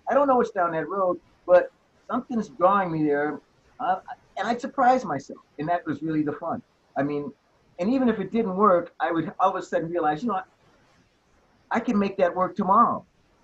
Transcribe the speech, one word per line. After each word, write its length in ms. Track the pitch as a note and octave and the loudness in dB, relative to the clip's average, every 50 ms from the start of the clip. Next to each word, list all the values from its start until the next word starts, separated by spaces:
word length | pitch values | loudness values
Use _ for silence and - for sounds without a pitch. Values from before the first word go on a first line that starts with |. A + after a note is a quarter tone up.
| _ - | _ 0
"I 40 | A3+ | 2
don't 140 | C4+ C#4+ | 2 4
know 100 | C#4 B3+ | 4 4
what's 140 | B3 G#3+ - | 2 2 0
down 200 | - G3 F3 E3+ | -2 -2 -2 0
that 180 | D#3+ D#3+ D3+ D3+ | -2 -4 -4 -4
road, 300 | F#3+ G3 F#3+ F3+ F3 E3+ - _ _ _ _ | -4 -2 0 -2 -2 -4 -8 _ _ _ _
but 260 | E3+ F3+ F3 - - - _ _ _ _ _ _ - | 6 6 6 6 4 -8 _ _ _ _ _ _ -6
something's 400 | G#3+ B3 - - B3+ A3 G3+ - | -6 -6 -6 -4 -4 -4 -4 -6
drawing 420 | - - F3 F#3 G3+ G3+ F#3+ F3 | -2 2 4 4 4 4 0 0
me 120 | D#3+ D#3 D3+ | -2 0 0
there." 360 | D3+ C#3+ C#3+ D3 D3+ D3 - - _ _ _ _ _ _ - | 2 2 0 0 -2 -4 -8 -14 _ _ _ _ _ _ -6
Uh, 200 | D3 E3 F#3 - - - B2 - _ _ _ | -2 -2 -2 -4 -4 -14 -16 -16 _ _ _
and 100 | - F#3+ | -8 -4
I'd 140 | A3 A#3+ - | -4 -4 -4
surprise 440 | - B3 - - B3 B3 C4 B3+ A3+ | -6 -8 -2 2 4 4 4 4 0
myself, 360 | F3 D3 C3+ - - - - _ _ _ - | -4 -6 -6 -8 -12 -18 -20 _ _ _ -8
and 80 | D3 E3 | -4 -4
that 160 | F3 F3 - | -4 -4 -2
was 160 | D#3+ C#3 - | -6 -6 -6
really 220 | D#3 D#3+ D#3 D3+ D3 | -4 -4 -2 -2 -2
the 80 | D3 - | -2 -6
fun. 280 | - E3+ E3 B2 A#2+ - _ _ _ _ _ _ | -6 -8 -8 -8 -8 -10 _ _ _ _ _ _
I 60 | - C#3 | -4 -4
mean, 280 | C#3+ D3 D3 D3 C#3 - _ _ _ _ _ _ _ _ - | -2 -4 -6 -6 -8 -12 _ _ _ _ _ _ _ _ -4
and 100 | F3 G#3 | -2 0
even 160 | C4 C4 C4 A#3 | 0 2 2 2
if 100 | G#3+ G3 | 0 0
it 120 | F#3 - | -4 -2
didn't 240 | - A#3 G3+ F#3+ F3+ | -2 -2 -2 -2 0
work, 380 | F#3+ G#3+ G3+ F3+ E3+ E3+ - _ _ | 4 4 6 6 4 2 -4 _ _
I 120 | D#3+ E3 | -4 -2
would 200 | E3+ E3 D3+ - - - | -2 -2 -4 -6 -2 0
all 100 | F3 G3 | 0 0
of 40 | F#3+ | 0
a 60 | E3+ | -2
sudden 280 | - - F#3+ F3 D#3+ E3 | -6 -4 -4 -4 -4 -2
realize, 340 | F3 F3 D#3+ D3+ D3+ D#3 A#3+ | -4 -2 -2 -2 -2 -2 -4
you 60 | A#3 | -4
know, 60 | G3 | -4
I, 80 | F#3+ - - _ _ _ _ _ _ _ _ _ _ _ _ _ _ _ _ _ _ _ _ _ _ _ _ | -4 -6 -10 _ _ _ _ _ _ _ _ _ _ _ _ _ _ _ _ _ _ _ _ _ _ _ _
I 80 | - A3+ | -4 -2
can 180 | A#3 - G#3+ | -2 0 0
make 200 | G3+ G3+ F#3+ - | 0 0 0 0
that 180 | - F#3 F3 E3+ | 0 0 0 2
work 200 | F#3 F#3 F3 - | 0 -2 -2 -2
tomorrow. 500 | - F#3+ F3+ G3 A3+ A#3 - - - - _ _ _ _ _ _ _ | -4 0 2 4 4 4 4 2 -4 -10 _ _ _ _ _ _ _